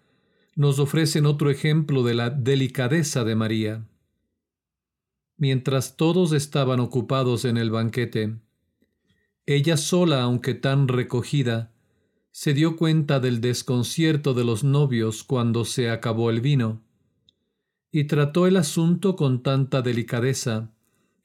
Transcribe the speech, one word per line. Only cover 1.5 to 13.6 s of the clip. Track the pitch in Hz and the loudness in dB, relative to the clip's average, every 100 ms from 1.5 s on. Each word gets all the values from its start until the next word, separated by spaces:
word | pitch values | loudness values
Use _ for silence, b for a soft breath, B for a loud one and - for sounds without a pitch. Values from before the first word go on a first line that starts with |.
| 139 156 156 147 135 | 0 0 0 0 0
de | 120 | 0
la | 117 120 | 0 -2
delicadeza | 143 123 139 127 - 123 165 151 135 | -2 0 0 0 -2 0 0 0 0
de | 110 | 0
María. | 110 110 110 107 110 110 _ _ _ _ _ _ _ _ _ _ _ _ _ _ - | 0 0 0 -2 -6 -12 _ _ _ _ _ _ _ _ _ _ _ _ _ _ -4
Mientras | 139 131 131 131 - - | 0 0 0 -2 -2 0
todos | 165 180 170 | 2 2 2
estaban | 151 - 147 131 123 | 0 0 0 0 0
ocupados | 120 127 104 135 123 120 | 0 -2 -2 0 0 0
en | 123 117 | 0 0
el | 113 | 0
banquete, | 113 113 123 113 110 110 110 _ _ _ _ _ _ _ _ _ _ - | -2 -2 -2 -4 -4 -4 -6 _ _ _ _ _ _ _ _ _ _ -2
ella | 143 151 151 | 0 2 0
sola, | - 180 175 135 | 2 2 2 2
aunque | 123 120 - | 2 0 -2
tan | - 135 139 131 | -2 0 2 2
recogida, | 123 120 123 - 143 120 113 113 _ _ _ _ _ _ | 0 -2 -4 -2 -2 0 -2 -6 _ _ _ _ _ _
se | - 156 | -6 -2
dio | 139 160 160 | 2 0 2
cuenta | 160 160 151 139 | 2 2 2 0
del | 127 120 | 0 0
desconcierto | 123 120 | -2 -2